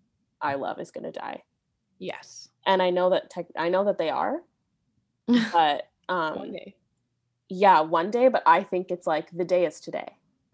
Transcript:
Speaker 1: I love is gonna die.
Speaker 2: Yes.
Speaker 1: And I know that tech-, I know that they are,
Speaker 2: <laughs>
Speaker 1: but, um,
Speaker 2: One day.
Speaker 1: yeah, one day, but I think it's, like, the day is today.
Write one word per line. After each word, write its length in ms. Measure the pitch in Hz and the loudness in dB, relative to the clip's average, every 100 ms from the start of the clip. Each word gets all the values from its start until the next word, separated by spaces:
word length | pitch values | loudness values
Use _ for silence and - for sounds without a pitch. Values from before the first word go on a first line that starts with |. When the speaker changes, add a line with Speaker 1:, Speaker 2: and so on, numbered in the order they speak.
| _ _ _ - | _ _ _ -8
Speaker 1:
I 140 | 147 | -6
love 260 | 139 98 - | -4 -6 -8
is 100 | 175 | -12
gonna 220 | - - | -12 -12
die. 320 | - - - _ _ _ _ _ - | -12 -12 -14 _ _ _ _ _ -18
Speaker 2:
Yes. 520 | 185 - - - - _ - | -14 -14 -16 -20 -20 _ 0
Speaker 1:
And 160 | 190 | 2
I 80 | 180 | 2
know 200 | 180 180 | 2 4
that 200 | 185 - | 2 0
tech-, 200 | 180 170 - | -12 -12 -6
I 120 | 165 | -2
know 160 | 185 | 0
that 140 | 202 180 | 0 -2
they 120 | 160 | -2
are, 320 | 135 185 311 - _ _ _ _ _ _ _ - | -2 -4 -6 -10 _ _ _ _ _ _ _ 0
Speaker 2:
<laughs> 240 | 240 220 | 2 2
Speaker 1:
but, 380 | 170 151 143 - _ - | 2 2 0 -6 _ -6
um, 300 | 180 156 - | -4 -4 -6
Speaker 2:
One 140 | - | -10
day. 240 | - 196 - _ _ _ _ _ _ - | -14 -16 -20 _ _ _ _ _ _ -12
Speaker 1:
yeah, 320 | 185 196 165 | 2 6 6
one 300 | 160 165 185 | 4 0 0
day, 180 | 240 254 | 2 2
but 140 | 226 - | 4 4
I 160 | 170 | 4
think 280 | 196 180 185 | 4 -4 -4
it's, 160 | 180 180 | -6 -2
like, 240 | 156 165 | -4 -4
the 140 | 170 | -6
day 220 | 170 180 165 | 0 0 0
is 140 | - | -4
today. 380 | - - - _ _ _ _ | -12 -12 -12 _ _ _ _